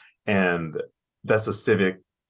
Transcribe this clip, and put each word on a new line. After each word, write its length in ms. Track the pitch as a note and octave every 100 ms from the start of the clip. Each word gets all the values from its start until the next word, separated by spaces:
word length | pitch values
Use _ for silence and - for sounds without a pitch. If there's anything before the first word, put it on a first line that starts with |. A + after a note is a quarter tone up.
| - _ G#2+
And 560 | G2 F2+ E2+ D#2+ D2+ - _ _ _
that's 220 | - A2 A2
a 80 |
civic 480 | G2+ B2 G2 F#2 F#2 _ _